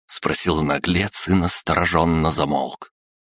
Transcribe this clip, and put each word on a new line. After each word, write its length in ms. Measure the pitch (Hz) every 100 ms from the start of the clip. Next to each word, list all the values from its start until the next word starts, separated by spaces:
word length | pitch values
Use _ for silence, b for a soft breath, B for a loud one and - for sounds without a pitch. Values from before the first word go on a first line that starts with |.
| -
спросил 560 | - - - 92 80
наглец 680 | 76 71 - 87 98 - -
и 40 |
настороженно 1000 | 95 87 - - 82 87 85 82 80 80
замолк. 640 | 80 71 69 64 - - _ _ _